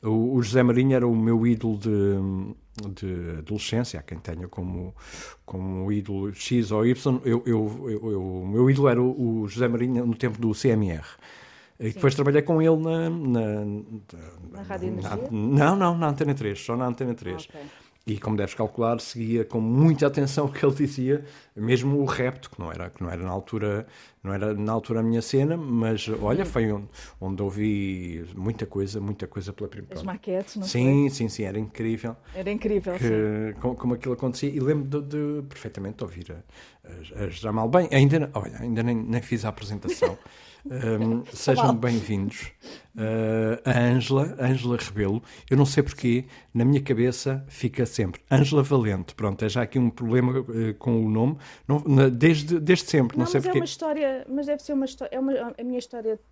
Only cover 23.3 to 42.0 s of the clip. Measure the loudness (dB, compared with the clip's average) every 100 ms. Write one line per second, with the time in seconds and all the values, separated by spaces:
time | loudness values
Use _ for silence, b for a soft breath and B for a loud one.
23.3 | -6 -6 -4 -2 -4 -6 B B B -8
24.3 | -4 -2 -2 0 -2 -2 0 2 0 2
25.3 | 2 2 0 0 0 2 0 -2 -2 0
26.3 | 0 0 0 0 -2 -6 B B B -8
27.3 | -4 -4 -2 0 0 -2 -6 -6 -10 -10
28.3 | -6 -6 -4 -6 -4 -4 -4 -6 -6 -8
29.3 | -8 -10 -10 -10 -10 -14 -10 -8 -8 -4
30.3 | -4 -4 -8 -4 2 4 4 2 0 -6
31.3 | -4 -6 -4 -8 -6 -4 -4 -6 -12 B
32.3 | -10 -6 -4 -2 -2 -2 -2 0 2 0
33.3 | -2 -4 -4 -4 -2 -2 -2 -4 -2 -2
34.3 | -2 -4 -2 0 0 0 -4 -4 -6 -4
35.3 | -4 -8 -12 -12 -10 -10 -8 -10 -10 -14
36.3 | -16 -18 -20 -20 _ -20 -18 -16 -8 -8
37.3 | -6 -4 -2 2 2 4 6 6 6 0
38.3 | -4 -6 -8 -4 0 0 0 0 -2 -2
39.3 | -4 -4 -6 -8 -8 -6 0 0 -2 B
40.3 | B B B -12 -6 -2 0 0 -2 -4
41.3 | -6 2 4 4 2 2 0